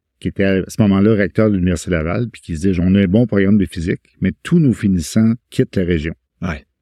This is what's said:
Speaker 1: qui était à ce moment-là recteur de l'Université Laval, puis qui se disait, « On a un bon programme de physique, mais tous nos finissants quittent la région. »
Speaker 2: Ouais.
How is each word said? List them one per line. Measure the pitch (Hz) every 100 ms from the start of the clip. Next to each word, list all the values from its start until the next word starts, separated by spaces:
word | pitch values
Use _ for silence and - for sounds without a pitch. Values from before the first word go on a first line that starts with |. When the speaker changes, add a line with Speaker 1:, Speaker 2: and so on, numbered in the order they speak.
| _ _
Speaker 1:
qui | 95
était | -
à | 98 95 -
ce | -
moment-là | 107 98 101
recteur | 107 98 - 110
de | 98
l'Université | 90 85 -
Laval, | 85 78 101 117
puis | -
qui | -
se | 82 95
disait, « | 87
On | 90
a | 98
un | 98
bon | 104 120
programme | 101 95 107
de |
physique, | 92 - 82 123 _ _
mais | 95 -
tous | - 175
nos | 147
finissants | 101 104 92 80 113 110 113 _
quittent | - 127 98
la |
région. » | 87 85 80 - _ _
Speaker 2:
Ouais. | 92 73 - _